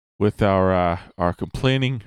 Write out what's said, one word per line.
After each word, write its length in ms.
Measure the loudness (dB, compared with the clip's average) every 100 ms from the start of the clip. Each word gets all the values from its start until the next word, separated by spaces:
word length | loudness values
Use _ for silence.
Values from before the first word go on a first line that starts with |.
| _ -2
with 240 | -2 2
our, 320 | 2 4 2
uh, 240 | 2 0 -2 -8 -4
our 160 | -4
complaining. 680 | -2 -8 -4 -2 0 -2 -4